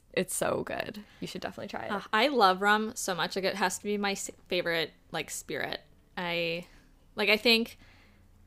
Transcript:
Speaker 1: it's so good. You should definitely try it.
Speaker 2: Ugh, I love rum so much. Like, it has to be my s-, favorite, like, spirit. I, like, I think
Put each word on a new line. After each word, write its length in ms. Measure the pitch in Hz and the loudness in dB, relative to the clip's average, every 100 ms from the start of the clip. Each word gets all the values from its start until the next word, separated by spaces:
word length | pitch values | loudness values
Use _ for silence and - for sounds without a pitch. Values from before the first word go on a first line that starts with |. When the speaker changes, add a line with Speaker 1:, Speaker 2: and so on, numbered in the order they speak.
| _ | _
Speaker 1:
it's 240 | - 185 - | -2 -2 0
so 280 | - - | 0 0
good. 380 | - - - 208 - - | -2 -6 -8 -14 -18 -12
You 60 | 180 | -10
should 120 | - | -8
definitely 300 | - - 214 | -10 -10 -10
try 160 | - - | -10 -6
it. 60 | |
Speaker 2:
Ugh, 100 | 202 - | -6 -2
I 160 | 214 269 | 2 4
love 340 | 262 190 185 | 6 6 6
rum 300 | 208 214 220 | 4 4 2
so 220 | - - 170 | -4 -4 -2
much. 220 | 156 196 | -2 0
Like, 80 | 185 | -2
it 100 | 190 | 0
has 220 | 185 - | 0 -2
to 80 | 208 | -4
be 120 | 208 | -2
my 140 | 202 | -2
s-, 180 | 196 - - - | -2 -8 -12 -4
favorite, 420 | 180 170 165 156 - - | -2 0 0 -2 -8 -10
like, 160 | 165 - | -8 -6
spirit. 500 | - - 156 - - - - _ - | -8 -6 -6 -4 -6 -12 -20 _ -8
I, 480 | 175 170 170 170 - - - - - - | -4 -2 -2 -4 -8 -20 -20 -20 -14 -2
like, 140 | 208 | 4
I 80 | 214 | 4
think 400 | 247 226 233 - - - - - - - | 6 4 4 -8 -20 -20 -20 -20 -20 -20